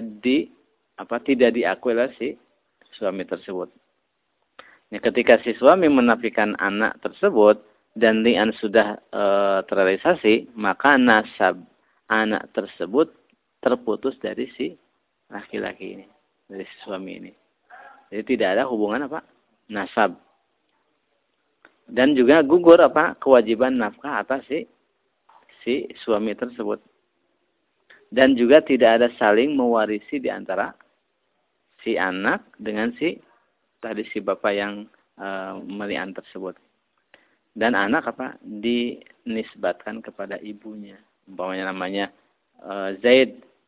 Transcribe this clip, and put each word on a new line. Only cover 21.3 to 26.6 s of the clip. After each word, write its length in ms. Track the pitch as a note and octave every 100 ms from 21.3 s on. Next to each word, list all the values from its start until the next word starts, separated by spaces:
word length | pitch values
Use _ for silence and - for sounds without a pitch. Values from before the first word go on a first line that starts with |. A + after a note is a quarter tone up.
| _ _ _ _ _ -
Dan 240 | B2 C3+
juga 320 | C3+ B2 D#3+
gugur 320 | C#3 F3 E3+ E3+
apa? 320 | C#3+ D3+ E3+ -
Kewajiban 640 | C#3 B2 A2 A2 B2+ C3
nafkah 400 | G#2 - C#3+ A#2
atas 240 | - C3+
si, 240 | - D3+ - _ _ _ _ _ _ _ _ _
si 240 | A#2 C#3 - -
suami 320 | - G#2 A2 G#2
tersebut. 400 | B2 A#2+